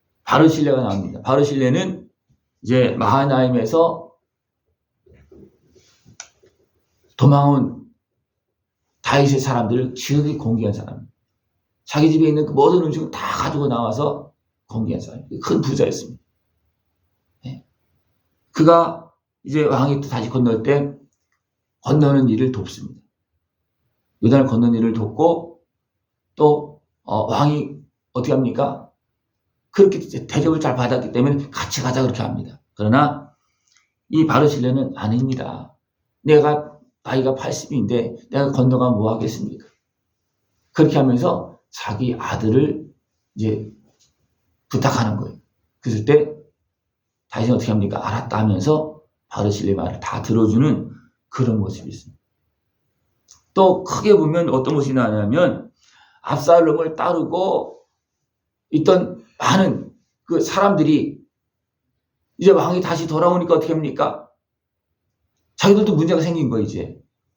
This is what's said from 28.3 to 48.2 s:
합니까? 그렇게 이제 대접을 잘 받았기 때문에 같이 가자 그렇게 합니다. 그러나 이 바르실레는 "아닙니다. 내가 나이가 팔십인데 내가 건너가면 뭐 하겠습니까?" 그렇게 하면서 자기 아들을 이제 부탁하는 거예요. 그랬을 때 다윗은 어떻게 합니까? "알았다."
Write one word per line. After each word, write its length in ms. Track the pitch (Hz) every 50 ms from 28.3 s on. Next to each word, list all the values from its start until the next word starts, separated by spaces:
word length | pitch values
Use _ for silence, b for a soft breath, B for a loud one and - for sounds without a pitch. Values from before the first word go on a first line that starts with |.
| 147
합니까? 580 | 135 127 117 - - 135 - - - - _ _ _ _ _ _ _ _ _ _ _ _ _ _ _ _ _
그렇게 280 | - 202 196 190 - -
이제 280 | - - - 127 -
대접을 320 | - - 151 170 160 156 151
잘 160 | 147 131 127
받았기 360 | 127 120 117 131 120 - - -
때문에 360 | 123 131 147 143 139 - -
같이 300 | - - - - - -
가자 200 | 127 127 127 131
그렇게 200 | 131 110 107 113
합니다. 400 | 107 107 - - - - - - _ _ _
그러나 560 | - 107 107 123 143 147 - - - - - _ _ _ _ _ _ _ _ _ _ _ _ _ _ _ _
이 160 | - 160 156
바르실레는 680 | 156 - 135 151 147 147 131 120 127 131 135 127 - -
"아닙니다. 760 | - 107 107 113 127 135 135 127 - - - - - - - _ _ _ _ _ _ _ _ _ _
내가 520 | - 151 151 147 147 147 147 147 - - - _ _ _ _ _ _
나이가 320 | - 131 131 127 131 131
팔십인데 800 | - - 131 127 - - - 147 123 101 101 123 117 113 - - - - _
내가 200 | 135 139 139 139
건너가면 460 | - 131 123 123 127 123 127 120 110
뭐 160 | 104 107 110 113
하겠습니까?" 520 | 113 107 - - - - - - - - _ _ _ _ _ _ _ _ _ _ _ _ _ _ _ _ _ _ _ _ _ -
그렇게 240 | 165 151 - -
하면서 600 | 139 135 131 120 123 175 - - - - - - _ _ _
자기 460 | - - - 113 104 110 127 123 123
아들을 760 | - - - - - 110 107 120 139 151 - - - - - _ _ _ _ _ _ _ _ _
이제 360 | - 113 110 - 113 107 107 - _ _ _ _ _ _ _ _ _ _ _ _ _ _ _ _ _ _ _
부탁하는 480 | - 113 - 127 123 117 110 107 101
거예요. 200 | 98 - - - - _ _ _ _ _ _ _ _
그랬을 240 | - 123 107 107 110
때 280 | 139 147 151 147 147 - - - _ _ _ _ _ _ _ _ _ _ _ _ _ _ _ _ _
다윗은 260 | - 117 113 123 120
어떻게 160 | - - 110
합니까? 340 | 107 104 101 - - - -
"알았다." 300 | - 107 123